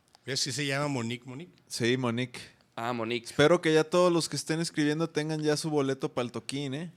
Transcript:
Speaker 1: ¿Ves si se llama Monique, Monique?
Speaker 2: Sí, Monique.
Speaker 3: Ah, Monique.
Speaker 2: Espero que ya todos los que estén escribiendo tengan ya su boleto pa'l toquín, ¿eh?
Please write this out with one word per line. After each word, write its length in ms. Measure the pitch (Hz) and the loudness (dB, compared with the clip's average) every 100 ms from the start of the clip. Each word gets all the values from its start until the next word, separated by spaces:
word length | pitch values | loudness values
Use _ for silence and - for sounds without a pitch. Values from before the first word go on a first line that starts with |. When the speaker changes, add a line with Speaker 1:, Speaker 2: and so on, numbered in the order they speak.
| _ _ - | _ _ -8
Speaker 1:
¿Ves 140 | 135 | -4
si 120 | 143 | -4
se 140 | 123 143 | -4 -2
llama 220 | 139 147 | -2 -2
Monique, 360 | 131 113 123 - | -2 -4 -6 -10
Monique? 260 | 127 180 _ - | -14 -16 _ -12
Speaker 2:
Sí, 280 | - 117 127 | -2 2 2
Monique. 420 | 123 117 127 - - _ _ - | 0 -2 -4 -8 -18 _ _ -8
Speaker 3:
Ah, 160 | 117 | -6
Monique. 320 | 117 113 120 - | -4 -4 -6 -4
Speaker 2:
Espero 340 | - 151 170 | 4 6 6
que 100 | 165 | 4
ya 120 | 156 | 4
todos 280 | 156 180 180 | 4 4 4
los 160 | 170 - | 4 0
que 80 | 143 | -6
estén 240 | - 160 | -4 -4
escribiendo 480 | 165 - 147 151 160 | -2 0 0 2 -2
tengan 340 | 151 156 156 | -2 -2 0
ya 140 | 151 151 | 0 0
su 140 | 160 | 0
boleto 420 | 147 135 135 156 | 0 0 0 -2
pa'l 200 | - 120 | -2 -4
toquín, 420 | 113 - 135 143 | -6 -8 -6 -6
¿eh? 180 | 139 175 | -6 -8